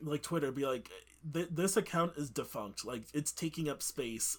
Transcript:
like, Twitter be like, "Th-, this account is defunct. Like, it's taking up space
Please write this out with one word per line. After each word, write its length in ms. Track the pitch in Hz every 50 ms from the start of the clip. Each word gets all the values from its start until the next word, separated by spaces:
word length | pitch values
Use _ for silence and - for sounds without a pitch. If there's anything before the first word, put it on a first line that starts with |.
like, 200 | - 151 151 147
Twitter 300 | - - 170 165 143 135
be 140 | 123 139 139
like, 240 | 135 127 123 - - 92 92 - - - - - 156
"Th-, 160 | 143 165 175 -
this 240 | 170 156 180 196 - 226
account 400 | - - - 165 170 170 - 147
is 100 | 147 131
defunct. 560 | - 143 123 - - 120 104 101 104 - -
Like, 220 | 110 127 113 113 - -
it's 180 | 147 147 -
taking 340 | - - 170 160 - 165 160 147
up 120 | 139 -
space 540 | - - - - 131 117 113 110 - - -